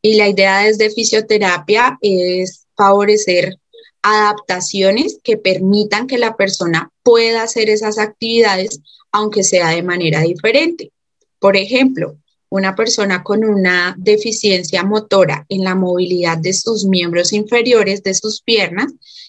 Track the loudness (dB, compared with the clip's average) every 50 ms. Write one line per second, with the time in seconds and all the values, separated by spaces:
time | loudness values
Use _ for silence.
0 | _ 4 4 4 4 2 2 2 2 2 4 2 2 2 2 2 0 -2 -2 -2
1 | -4 0 0 -2 0 0 0 0 2 0 -2 -2 0 0 0 2 2 0 0 -2
2 | -2 0 0 0 0 -2 -2 -2 -4 -6 -8 -16 _ _ _ _ 2 4 4 4
3 | 4 4 2 2 2 2 0 0 0 -2 -4 _ _ _ _ -20 -20 _ _ _
4 | _ 2 4 4 2 2 0 -2 -6 -8 -6 -6 -6 -6 -4 0 2 2 2 2
5 | -2 -4 -4 -8 _ -2 -2 0 0 -2 -2 0 2 2 2 2 2 0 -2 -4
6 | -2 -2 -2 -2 -2 -2 -2 -2 -4 -4 -2 -4 -4 -2 -2 -2 -4 -6 _ _
7 | _ 4 4 4 4 2 0 -2 -4 -4 -4 -2 0 0 0 0 0 -4 -2 -2
8 | -4 -4 -4 _ -6 -2 2 4 4 4 2 0 -4 -6 -8 -12 _ _ -20 _
9 | _ _ -4 -2 -2 0 -2 0 0 2 2 2 2 2 0 -2 -2 -4 -4 -2
10 | -2 0 0 0 0 -2 -2 -2 -2 2 2 2 2 0 -4 -6 -12 -18 _ _
11 | _ _ _ _ _ _ _ _ 0 2 2 2 0 0 0 0 0 0 0 -4
12 | -8 -8 -10 -16 _ _ _ _ _ _ -4 -2 -2 -2 -2 -2 -2 -2 -2 -2
13 | -2 -2 -2 -4 -2 -2 -2 0 0 0 0 0 0 0 0 0 -2 -2 -4 -4
14 | 0 0 0 0 0 -4 -6 -2 0 0 0 0 -2 -4 -4 -4 -2 -2 -2 -4
15 | -2 0 2 2 2 2 0 -6 -6 _ -6 -4 -4 -2 -2 -2 -2 0 0 -2
16 | -2 -2 -2 -2 -2 -2 -2 -2 -4 -4 -4 -4 -4 -4 -4 -2 0 0 0 0
17 | 0 0 -2 -2 -2 0 -2 -2 -2 0 0 0 2 4 4 4 4 2 -2 -4
18 | -4 -4 -4 -4 -4 -6 -8 -8 _ 0 0 0 0 -2 -4 -6 -6 -6 -8 _
19 | _ -20 -20 -20 -20